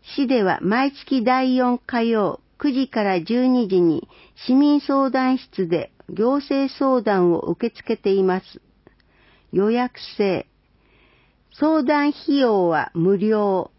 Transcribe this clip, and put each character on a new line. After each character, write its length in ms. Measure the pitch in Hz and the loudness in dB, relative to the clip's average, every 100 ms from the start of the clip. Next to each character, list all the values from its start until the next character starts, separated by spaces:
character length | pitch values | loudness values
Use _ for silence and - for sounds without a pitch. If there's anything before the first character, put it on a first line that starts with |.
市 240 | - - | -10 -4
で 160 | 254 254 | 0 2
は 160 | 190 156 | 2 0
毎 280 | 185 233 277 | 0 0 -2
月 320 | 277 - 269 | -4 -4 -2
第 320 | 226 254 262 | 0 0 0
四 220 | 254 247 247 | 0 0 -2
火 240 | - 240 | -4 -2
曜、 380 | 233 220 185 - _ _ | 0 0 -2 -4 _ _
九 140 | 294 | -4
時 160 | 254 262 | -2 -4
か 160 | 226 | -2
ら 180 | 202 185 | -2 -2
十 240 | 160 240 | -2 0
二 220 | 254 254 208 | 2 0 2
時 120 | 185 | 2
に 300 | 175 151 - - - - - | 2 0 -6 -20 -20 -12 0
市 80 | |
民 260 | 262 294 294 | 2 4 2
相 300 | - 269 269 | 2 0 2
談 260 | 262 254 254 | 0 0 -2
室 300 | - - 175 | -4 -6 -2
で 240 | 165 - _ - | -2 -4 _ -12
行 280 | 180 233 285 | -2 0 0
政 360 | 277 277 269 - | -2 -2 -2 -2
相 240 | 269 254 | 0 0
談 280 | 214 196 175 | 0 2 2
を 100 | 165 | 2
受 280 | - 170 233 | -2 -4 -6
け 60 | |
付 200 | - - | -6 -8
け 60 | 226 | -4
て 100 | 196 | 0
い 120 | 196 | 2
ま 160 | 190 185 | 2 -2
す。 200 | - - _ _ _ _ _ _ _ _ _ | -6 -20 _ _ _ _ _ _ _ _ _
予 180 | 175 208 | -2 0
約 300 | 240 247 - - - | 0 -2 -8 -18 -2
制。 300 | 202 170 - _ _ _ _ _ _ _ _ _ _ | -2 -2 -6 _ _ _ _ _ _ _ _ _ _
相 320 | - 302 320 | -4 0 0
談 260 | 262 294 285 | 0 0 0
費 300 | - - 277 | -2 -2 0
用 300 | 247 202 175 | 2 2 2
は 220 | 156 - | 0 -2
無 240 | 170 175 196 | -2 0 0
料。 500 | 214 214 202 190 - | 0 0 0 -2 -6